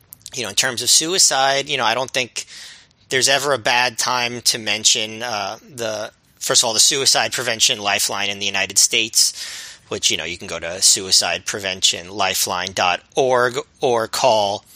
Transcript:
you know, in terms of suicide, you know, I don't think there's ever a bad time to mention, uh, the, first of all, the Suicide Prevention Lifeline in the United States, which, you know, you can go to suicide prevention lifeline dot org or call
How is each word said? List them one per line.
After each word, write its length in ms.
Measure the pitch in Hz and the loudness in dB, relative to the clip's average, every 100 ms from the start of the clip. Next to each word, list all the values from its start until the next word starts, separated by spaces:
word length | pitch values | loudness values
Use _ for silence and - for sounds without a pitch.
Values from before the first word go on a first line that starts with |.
| _ - - - | _ -20 -14 -8
you 80 | |
know, 60 | 110 | -6
in 60 | 101 | -2
terms 280 | 135 117 | -2 0
of 80 | 117 | 2
suicide, 800 | - 160 190 - 139 135 139 139 | 2 2 2 4 4 2 2 0
you 80 | 139 | 0
know, 80 | 113 | 0
I 100 | 117 | 0
don't 160 | 127 | -2
think 340 | - 120 - - - - - - _ - | -2 -4 -6 -12 -14 -18 -20 -20 _ -4
there's 200 | 139 120 | 0 2
ever 240 | 139 139 | 2 2
a 40 | 131 | 0
bad 400 | 110 123 127 117 | 2 2 2 0
time 440 | - 127 120 120 | -2 0 -2 -2
to 180 | - 123 | -2 -2
mention, 640 | 110 104 107 123 110 110 | -2 0 0 0 -2 -6
uh, 340 | 123 107 98 113 226 | -6 -4 -4 -6 -12
the, 440 | 135 113 107 110 - _ - | -8 -6 -4 -8 -12 _ -8
first 260 | - 139 | 0 2
of 60 | 123 | 4
all, 60 | |
the 60 | 110 | 4
Suicide 520 | - 139 131 143 113 | 4 4 2 2 2
Prevention 480 | - 123 113 - 120 | -2 -2 0 0 0
Lifeline 500 | 101 101 - 107 101 | 0 0 0 -2 -4
in 80 | 101 | -4
the 80 | 101 | -4
United 320 | 98 98 - | -2 0 2
States, 1000 | - 117 113 - - - - - - - - | 2 2 0 2 0 0 -10 -12 -14 -16 -10
which, 240 | 104 - | -2 -2
you 60 | 101 | -2
know, 80 | 82 | -4
you 120 | 87 | -8
can 80 | 98 | -8
go 140 | 85 | -8
to 240 | 82 92 | -8 0
suicide 640 | - - 95 92 98 87 - | 2 2 2 0 2 -2 -4
prevention 640 | 107 98 95 - 101 87 | -6 -6 -2 0 -2 -6
lifeline 640 | 104 95 95 - 92 92 | -2 -2 0 -2 -2 -4
dot 280 | 98 92 87 - - | 0 0 0 -2 0
org 420 | 131 127 123 120 - _ | 2 2 2 -2 -10 _
or 260 | 143 117 110 | -2 0 -2
call 560 | - 131 113 101 101 - | 0 4 4 2 -2 -8